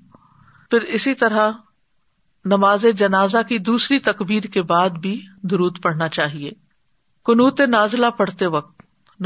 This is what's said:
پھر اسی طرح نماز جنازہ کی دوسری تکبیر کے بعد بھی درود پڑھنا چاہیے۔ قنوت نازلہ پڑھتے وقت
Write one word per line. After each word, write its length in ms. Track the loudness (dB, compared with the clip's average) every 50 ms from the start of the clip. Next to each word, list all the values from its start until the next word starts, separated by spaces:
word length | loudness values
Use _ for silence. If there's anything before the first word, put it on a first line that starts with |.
| _ _ _ _ _ _ _ _ _ _ _ _ _ -2
پھر 100 | 0 0
اسی 340 | 0 -2 -4 -2 -2 -2 0
طرح 360 | 0 0 0 2 2 0 0 -2 -6 -14 _ _ _ _ _ _ _ _ _ _ _ _ _ _ _ -2
نماز 420 | 0 2 2 4 2 2 4 2 2 2
جنازہ 440 | 2 2 2 2 2 2 2 0 0 -2 -2
کی 100 | -4 -4
دوسری 400 | -2 -2 -2 0 0 0 -2 0
تکبیر 440 | 0 -2 -4 -4 -4 -4 -2 -4
کے 200 | -4 -4 -4 -4
بعد 280 | -2 0 2 2 2 0
بھی 360 | -2 -4 -6 -6 -8 -8 -10 -16 _ _
درود 400 | -6 -4 -2 0 0 -2 -2 -4
پڑھنا 260 | -4 -4 -2 -2 -4 -4
چاہیے۔ 420 | -2 -4 -4 -4 -6 -8 -12 -14 -14 -18 _ _ _ _ _ _ _ _ _ _ _ _ 0
قنوت 360 | 2 4 4 4 4 4 2
نازلہ 460 | 2 2 4 2 2 2 2 0 0 0 0
پڑھتے 300 | 0 -2 -2 -2 -2 -2
وقت 380 | -2 -2 -4 -6 -8 _ -20 -20 _ _ _ _ _ _ -6 -4